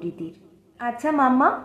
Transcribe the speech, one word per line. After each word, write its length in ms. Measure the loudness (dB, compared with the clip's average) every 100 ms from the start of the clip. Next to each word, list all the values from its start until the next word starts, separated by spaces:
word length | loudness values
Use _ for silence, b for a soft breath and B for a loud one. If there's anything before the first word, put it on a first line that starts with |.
রীতির। 420 | -8 -10 -12 -14 -20 _ _ -10
"আচ্ছা 340 | -8 -4 -2
মাম্মা, 500 | 2 4 4 2 0